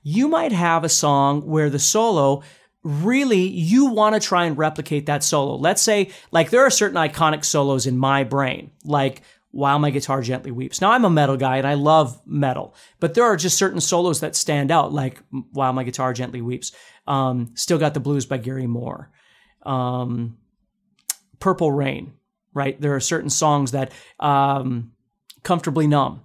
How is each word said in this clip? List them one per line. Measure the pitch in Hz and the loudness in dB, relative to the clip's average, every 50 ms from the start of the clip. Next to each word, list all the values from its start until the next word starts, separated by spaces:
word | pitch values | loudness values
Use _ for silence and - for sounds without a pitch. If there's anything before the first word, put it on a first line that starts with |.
you | _ 247 254 220 269 302 | _ -2 0 2 2 2
might | 320 330 330 302 | 2 0 0 0
have | 214 170 175 170 165 165 | 0 0 2 2 2 2
a | 160 160 | 0 0
song | - - - 147 143 139 139 139 143 147 | 0 0 2 2 2 4 2 2 0 0
where | 147 156 156 156 151 147 | -2 -2 0 0 0 0
the | 139 143 | 0 0
solo, | - - - 214 226 233 202 156 139 139 139 143 147 - - _ _ _ _ _ | 0 0 2 2 2 2 2 2 2 2 2 0 -4 -14 -20 _ _ _ _ _
really, | _ 160 147 147 165 214 247 269 285 262 220 185 | _ -6 -4 -2 0 2 2 2 2 2 2 2
you | 180 190 - - 160 165 214 262 285 | 2 0 -2 -2 0 4 4 6 4
wanna | 269 233 220 214 214 220 214 | 4 4 2 2 2 2 0
try | 214 - 185 175 175 | 0 0 0 0 0
and | 165 147 | 0 0
replicate | 135 156 156 156 - 151 - 156 147 143 | 0 -2 -2 -2 -4 -6 -4 -4 -4 -2
that | 151 147 143 | -2 -2 -2
solo. | - - 165 147 139 139 135 | 0 0 0 0 0 -2 -2
Let's | 131 135 170 214 - | 0 0 0 2 2
say, | - 226 208 208 190 190 - - - _ | 2 2 2 2 0 -2 -6 -16 -16 _
like, | - 165 165 156 | 0 0 2 4
there | 220 247 269 | 4 4 4
are | 262 | 4
certain | 262 - 208 196 180 | 4 2 0 0 0
iconic | 175 160 151 151 - 165 156 156 151 151 | 0 -2 -2 0 0 0 0 2 0 -4
solos | - - 151 139 139 135 131 113 | -2 0 0 0 2 0 0 0
in | 135 123 127 | -2 0 0
my | 135 135 139 139 135 | 2 2 2 0 0
brain, | - 143 139 135 127 139 - - - _ _ | 0 -2 -2 -2 -2 -4 -8 -12 -18 _ _
like | - 147 147 139 135 135 135 - - - _ _ _ _ | -6 -2 0 0 0 0 -2 -6 -16 -20 _ _ _ _
While | - 139 139 139 139 147 | -6 -2 0 2 2 2
My | 147 147 | 2 0
Guitar | 131 139 - - 135 135 | 0 -2 -2 -2 -4 -4
Gently | 117 117 127 127 - 135 | -2 -4 -6 -6 -8 -10
Weeps. | 120 120 - 131 - - | -10 -8 -10 -8 -6 0
Now, | 185 202 | 2 2
I'm | 233 254 226 | 4 4 4
a | 190 | 4
metal | 165 151 147 131 135 | 4 4 4 2 2
guy | 123 135 131 127 135 | 0 0 0 0 0
and | 135 | 0
I | 139 147 | 0 0
love | 143 143 151 156 160 151 123 120 - _ | 0 4 4 4 4 4 2 -4 -12 _
metal, | - - 143 143 131 127 - - - - - - - _ _ | -6 -2 0 0 0 -2 -4 -8 -10 -16 -20 -20 -20 _ _
but | 170 160 151 | -4 0 2
there | 233 240 | 4 4
are | 240 202 | 4 2
just | 156 170 180 - - | 2 0 0 0 0
certain | 196 190 - 170 | 0 0 0 -2
solos | - - 185 170 175 180 151 - | -2 0 0 0 0 0 -2 -2
that | 165 - - | -4 -4 -4
stand | - - - 151 143 139 135 | -4 -2 -2 -2 0 0 2
out, | 165 160 143 - | 2 2 2 0
like | 147 147 135 131 - - _ _ - 135 - - | -2 -4 -4 -4 -8 -10 _ _ -12 -12 -12 -10
While | - 135 135 127 | -4 -2 -2 0
My | 127 131 127 | -2 -2 -4
Guitar | 123 123 - 131 131 123 | -6 -6 -4 -4 -4 -4
Gently | 120 127 127 131 123 | -4 -8 -8 -8 -8
Weeps, | 117 120 127 123 - - - - - - _ _ _ | -8 -8 -8 -8 -10 -14 -16 -16 -20 -20 _ _ _
um, | - 139 135 131 131 123 123 120 117 - | -2 -2 0 0 0 -2 -2 -4 -6 -8
Still | - - - 175 | -8 -2 -2 0
Got | 151 156 147 | 0 0 -2
the | 147 151 | -2 -4
Blues | 117 139 147 139 - | -4 -2 -2 -2 -2
by | - 139 127 | -4 -6 -8
Gary | 110 127 131 135 131 | -6 -8 -8 -6 -6
Moore, | 120 117 117 123 - - - - - _ _ _ _ _ _ _ _ _ _ _ | -4 -4 -6 -6 -8 -12 -12 -16 -20 _ _ _ _ _ _ _ _ _ _ _
um, | - 135 127 127 123 127 127 123 127 123 120 117 113 117 - _ _ _ _ _ _ _ _ _ _ _ _ _ - - - _ _ _ _ | -6 -4 -2 -2 -2 -4 -4 -4 -4 -4 -6 -6 -8 -10 -16 _ _ _ _ _ _ _ _ _ _ _ _ _ -12 -12 -12 _ _ _ _
Purple | - 190 180 185 175 151 | -2 -2 0 0 0 0
Rain, | 139 147 139 135 135 - - 147 - _ _ _ _ _ _ _ _ | 0 0 -2 -4 -6 -8 -12 -16 -20 _ _ _ _ _ _ _ _
right? | 143 139 139 135 - | -4 -4 -4 -4 -2
There | 147 147 143 | -2 -2 -2
are | 131 | 0
certain | 123 - 170 156 - 147 | -2 -2 -4 -2 -2 -2
songs | - - 160 151 147 143 139 123 | -2 0 2 2 2 2 0 0
that, | 131 139 135 - - - - - _ - | -2 -4 -4 -6 -8 -18 -20 -20 _ -4
um, | - 147 143 139 135 139 139 139 127 131 123 117 117 113 _ _ _ _ _ _ _ - - _ | 0 2 2 4 4 2 0 -2 -2 -4 -4 -6 -6 -10 _ _ _ _ _ _ _ -20 -20 _
Comfortably | - - 180 165 - 170 139 160 151 | -2 -2 -2 0 0 -2 0 2 2
Numb. | 151 147 143 135 131 - - | 4 4 4 2 0 -4 -10